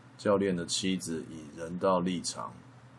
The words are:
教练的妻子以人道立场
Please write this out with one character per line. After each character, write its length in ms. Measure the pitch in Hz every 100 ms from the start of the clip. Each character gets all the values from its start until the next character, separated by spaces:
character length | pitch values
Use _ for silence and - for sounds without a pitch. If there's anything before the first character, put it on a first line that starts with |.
| - -
教 220 | 107 101
练 180 | 98 87
的 80 |
妻 320 | 82 - 95 95
子 260 | 82 80 -
以 240 | 82 76
人 240 | 82 82 90
道 220 | 95 92
立 220 | 90 90
场 280 | 82 - 58 60 - - -